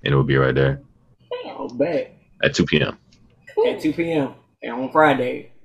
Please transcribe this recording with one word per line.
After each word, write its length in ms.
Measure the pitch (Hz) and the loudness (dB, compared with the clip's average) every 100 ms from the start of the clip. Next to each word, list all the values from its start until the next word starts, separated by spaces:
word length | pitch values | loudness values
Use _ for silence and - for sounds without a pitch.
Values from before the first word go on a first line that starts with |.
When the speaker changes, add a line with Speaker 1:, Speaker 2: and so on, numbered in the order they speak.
Speaker 1:
and 80 | - | 2
it 40 | 69 | 2
will 60 | |
be 140 | 67 67 | 2 2
right 180 | 65 | 2
there. 260 | 65 67 69 - _ _ _ _ 494 - | 2 2 0 -10 _ _ _ _ -12 -12
Speaker 2:
Oh, 220 | - - | -12 -12
bet. 460 | 240 349 139 - - _ _ | -4 -2 -2 -6 -14 _ _
Speaker 1:
At 120 | - | -2
two 120 | 143 87 | 0 0
P 120 | 76 | 2
M. 180 | 69 - _ _ _ _ - | 0 -6 _ _ _ _ -10
Speaker 3:
Cool. 140 | - 480 | 0 0
Speaker 2:
At 80 | - | 0
two 120 | 156 | -4
P 180 | 151 165 | -4 -2
M. 220 | 160 131 - _ _ | -2 -2 -8 _ _
And 100 | 117 | -12
on 200 | 120 131 | -8 -2
Friday. 580 | 156 156 131 127 92 - - | 4 4 4 -2 -6 -12 -20